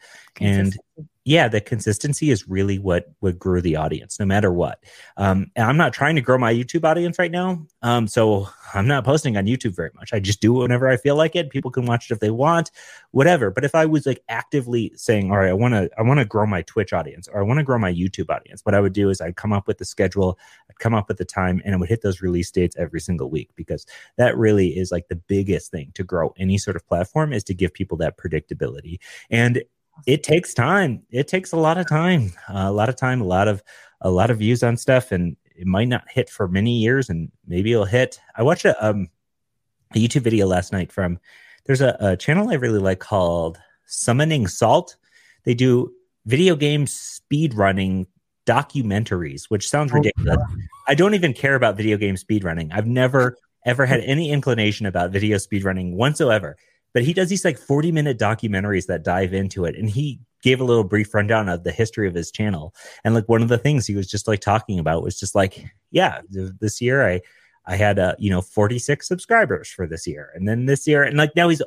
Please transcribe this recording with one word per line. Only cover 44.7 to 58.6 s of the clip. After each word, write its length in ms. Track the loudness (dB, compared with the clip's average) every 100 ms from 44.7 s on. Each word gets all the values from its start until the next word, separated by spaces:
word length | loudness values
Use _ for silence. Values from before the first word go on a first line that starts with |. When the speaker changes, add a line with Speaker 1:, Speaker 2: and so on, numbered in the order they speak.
| 4 0 -12 _ _ _ _
Speaker 1:
They 100 | -2
do 380 | 2 4 2 0 -8 _ _ -2
video 300 | 2 4 4
game 320 | 2 0 -2
speed 640 | -6 -14 -16 -4 -2 0
running 520 | 2 2 2 0 -2 -4 _ _ _ 0 0
documentaries, 800 | 0 -4 -2 -2 -2 -4 -6 -10 -6
which 200 | -4 -2
sounds 240 | -2 0
Speaker 3:
Oh, 40 | 2
Speaker 1:
ridiculous. 400 | 0 0 0 0
Speaker 3:
yeah. 180 | -2 -8 -12 -6 0
Speaker 1:
I 60 |
don't 200 | 4 4
even 180 | 4 0
care 220 | 0 0
about 220 | 2 2 2
video 200 | 0 0
game 200 | 0 -2
speed 280 | -2 -2
running. 280 | -2 -4 -6
I've 140 | -4 -2
never, 500 | 2 2 2 0 -2 _ _
ever 220 | -2 2 2
had 140 | 2
any 300 | 0 -2 0
inclination 560 | 0 0 0 0 0 -2
about 240 | -2 -2
video 260 | 0 0 0
speed 260 | -2 -4
running 320 | -2 -2 -4 0
whatsoever. 600 | 0 2 2 2 0 -12 _ _ _
But 100 | 0
he 100 | 0
does 160 | 0 0
these, 160 | 0
like, 140 | -2 -2
forty 320 | -2 0 0
minute 280 | 0 0 0
documentaries 680 | 0 0 -2 -2